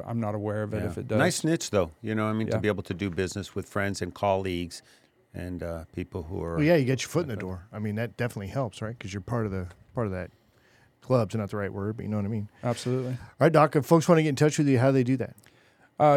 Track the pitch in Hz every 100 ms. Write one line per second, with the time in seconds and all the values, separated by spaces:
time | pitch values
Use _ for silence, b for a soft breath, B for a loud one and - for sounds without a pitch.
0 | - 117 107 104 104 104 104 107 107 90
1 | 123 110 170 - 156 165 - 104 85 -
2 | 110 110 107 110 110 110 104 95 - 87
3 | 101 82 92 101 98 101 92 104 101 95
4 | 87 - 101 95 95 87 87 - b b
5 | b _ _ 92 90 87 85 82 82 -
6 | 90 92 80 92 85 85 151 170 127 131
7 | - 160 147 101 92 90 87 110 107 104
8 | 113 - 123 110 95 135 117 - 110 117
9 | 95 101 - 120 107 95 87 - _ -
10 | 107 92 85 _ _ b b b b _
11 | - 123 104 113 101 104 95 101 101 113
12 | 95 107 101 113 104 - 123 117 123 127
13 | 127 127 B - 156 156 151 156 - 165
14 | 151 160 156 135 151 147 147 131 131 135
15 | 123 131 113 - b b b b b -
16 | 151